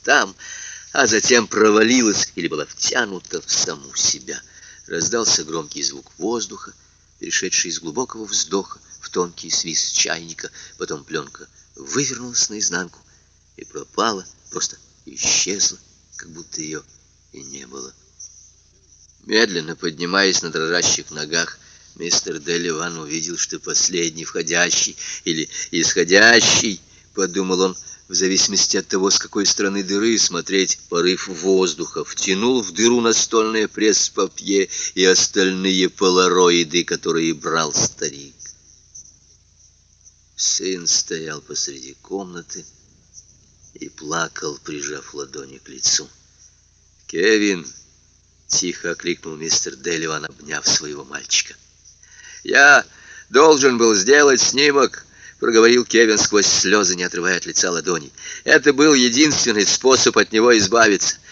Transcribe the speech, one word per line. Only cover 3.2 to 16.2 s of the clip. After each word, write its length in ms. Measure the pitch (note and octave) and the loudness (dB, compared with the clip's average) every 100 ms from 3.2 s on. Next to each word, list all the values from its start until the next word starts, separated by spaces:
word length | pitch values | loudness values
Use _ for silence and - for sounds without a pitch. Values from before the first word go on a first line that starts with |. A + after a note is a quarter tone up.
| - E2+ | -10 -12
в 100 | - | -4
саму 440 | - F2 D#2 C#2 | -4 -4 -6 -12
себя. 480 | - - D2 - C#2+ - - - - - | -4 -2 -4 -8 -14 -16 -20 -20 -20 -10
Раздался 560 | E2+ E2+ A#2 A2 - | -6 -4 -2 0 -2
громкий 400 | D#2 D#2+ D2 D2 | -2 -8 -8 -8
звук 260 | C#2 C#2+ C2+ - | -8 -8 -16 -8
воздуха, 560 | F2+ A#2 G2+ G#2 - - _ _ _ _ | -4 -4 -6 -12 -18 -20 _ _ _ _
перешедший 500 | - - F#2 - F2+ | -6 -4 -2 -4 -4
из 80 | D#2+ | -6
глубокого 460 | E2 D2+ B2+ A2+ | -8 -6 -8 -10
вздоха 560 | G#2+ - - G2 - - _ - | -8 -6 -4 -4 -6 -12 _ -20
в 100 | - | -8
тонкий 400 | F#2 F2 E2+ E2+ | -4 -4 -6 -6
свист 440 | - F2 D#2 - | -6 -4 -4 -2
чайника. 560 | - - E2 E2 D#2+ - - - - | -2 -2 -4 -8 -14 -16 -16 -20 -12
Потом 260 | F2+ E2 | -8 -8
плёнка 420 | C#2 D#2 C2+ - D#2+ _ _ - | -8 -10 -10 -16 -20 _ _ -20
вывернулась 720 | C#2 A#2+ C#3+ A#2 B2 A#2+ - | -8 -4 -4 -6 -8 -4 -4
наизнанку 500 | G#2+ G#2 F2+ F2 - _ _ _ _ _ - | -4 -4 -4 -8 -12 _ _ _ _ _ -20
и 80 | |
пропала, 640 | - D2+ - - A2 G2 F2+ - _ | -16 -16 -8 -2 -2 -2 -8 -20 _
просто 260 | F2+ - - _ _ - | -8 -8 -10 _ _ -20
исчезла, 720 | - - - - G2+ - F2+ _ _ _ | -6 -2 0 0 -2 -2 -4 _ _ _
как 140 | - | -20